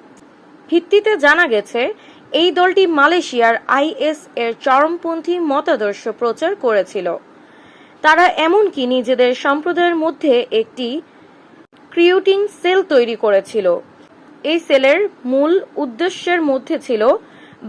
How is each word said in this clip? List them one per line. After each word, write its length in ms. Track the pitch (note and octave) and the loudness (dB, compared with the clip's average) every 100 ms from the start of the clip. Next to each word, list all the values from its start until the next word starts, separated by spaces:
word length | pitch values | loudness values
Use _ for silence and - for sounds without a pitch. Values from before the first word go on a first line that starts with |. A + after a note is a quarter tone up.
| - - - _ - - - | -14 -20 -20 _ -20 -20 -4
ভিত্তিতে 440 | E4+ E4+ G4+ G#4+ G#4 | -2 2 2 2 2
জানা 200 | C#4+ D#4 E4+ | 2 2 2
গেছে, 260 | G#3+ G3+ A#3 C#4 G#4+ - - - D4 | 0 -2 -4 -4 -6 -16 -20 -6 -2
এই 80 | F4 D4+ | 0 2
দলটি 260 | F4+ F#4+ F#4 D#4 | 2 2 2 2
মালয়েশিয়ার 580 | C#4+ F4 - B3 A3+ A3+ - C4 | 2 2 -2 0 0 0 -2 -2
আইএস 420 | D4+ - D4 D4+ - - | -2 -2 -4 -4 -8 -8
এর 100 | A#3 A3+ | -6 -4
চরমপন্থী 680 | C#4 C4 D#4 E4+ E4 E4 D#4+ F4 D#4+ | 0 2 2 -2 -8 -8 -4 -4 -2
মতাদর্শ 520 | C#4 D#4 C4+ G#3 G3+ A#3 G#3 | -2 -2 -2 -2 -6 -10 -6
প্রচার 320 | A#3+ A3+ E4 G4+ | -6 -4 -4 -4
করেছিল। 420 | B3 G#3 F#3 G3+ F3 E3 - - - - - - - - | -2 0 -2 -6 -6 -6 -10 -20 -20 -20 -20 -20 -20 -2
তারা 200 | D4+ D#4+ F4+ - D#4+ | 2 4 4 2 0
এমনকি 360 | G4+ G4+ - B3 | 2 0 -2 -2
নিজেদের 360 | B3+ A#3 B3+ B3 B3+ | -2 0 0 0 0
সম্প্রদায়ের 520 | D4 C#4+ D#4+ E4+ F4 E4 | -2 -2 -2 -2 0 0
মধ্যে 300 | D#4+ - D#4 A#3+ - A3 | -4 -2 0 0 0 -4
একটি 260 | A3 - A#3+ C#4+ - - - - _ - _ _ - | -4 -8 -10 -10 -12 -20 -20 -20 _ -20 _ _ -8
রিক্রুটিং 460 | - E4+ F#4 F#4+ G4 G4+ - | 2 4 4 2 0 -2 -4
সেল 180 | F4 F#4+ - | -2 0 2
তৈরি 240 | C#4+ A#3 A3 | 2 0 0
করেছিল। 420 | G#3+ G3 F#3+ A3+ F#3 E3+ - - - - - - C#4 | 0 0 0 -2 -2 -2 -6 -20 -20 -20 -20 -10 -4
এই 80 | E4 - | -4 0
সেলের 340 | C#4 C4+ D#4+ G#4 - B3 | 2 4 2 0 -6 -4
মূল 220 | C4 D4+ F#4 - - | 0 2 0 -2 -6
উদ্দেশ্যের 580 | C#4+ A3 F4 F4+ F4 F4 D4+ | -8 -4 -6 -4 -4 -2 0
মধ্যে 260 | C4 C4 D#4+ - | -2 -4 -6 -4
ছিল 160 | A3 A3 G4 - - - - | 0 2 0 -4 -20 -20 -18